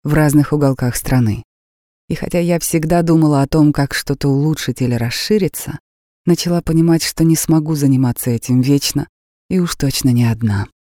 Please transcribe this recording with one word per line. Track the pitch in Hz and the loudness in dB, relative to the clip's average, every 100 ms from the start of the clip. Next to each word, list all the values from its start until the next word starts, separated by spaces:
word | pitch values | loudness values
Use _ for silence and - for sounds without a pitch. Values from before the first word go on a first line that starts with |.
в | 147 | -2
разных | 151 151 147 143 | 2 4 4 2
уголках | 151 139 131 123 - | 2 0 0 -2 -4
страны. | - 131 113 104 - _ _ _ _ _ - | -2 0 0 -2 -8 _ _ _ _ _ -8
И | 170 | -8
хотя | - 180 | -4 -2
я | 170 170 | 0 0
всегда | - 165 156 175 | 0 -2 2 2
думала | 165 165 156 139 | 4 4 4 2
о | 139 | 2
том, | 160 151 | 4 4
как | 143 139 | 2 -2
что-то | - - 139 143 | -4 -6 -4 0
улучшить | 135 151 151 - - | 0 0 -2 -4 -4
или | 123 | -2
расшириться, | 120 117 - - 214 185 - - 147 _ _ _ _ | -2 -4 -6 -2 0 0 -4 -10 -12 _ _ _ _
начала | - 170 170 175 | -2 0 0 -2
понимать, | 160 165 170 165 | 0 2 2 2
что | - - | -2 0
не | 165 160 | 2 2
смогу | - 160 151 | 2 0 0
заниматься | 151 143 131 131 120 127 | -2 0 2 0 -2 -4
этим | 117 - 127 | -4 0 0
вечно, | 127 143 - 139 147 _ _ _ - | 2 0 0 -6 -10 _ _ _ -6
и | 185 | -2
уж | 170 - | -2 -2
точно | 180 - 131 | -4 -2 0
не | 120 | 2
одна. | 117 113 113 101 101 _ _ | 2 0 -2 -2 -6 _ _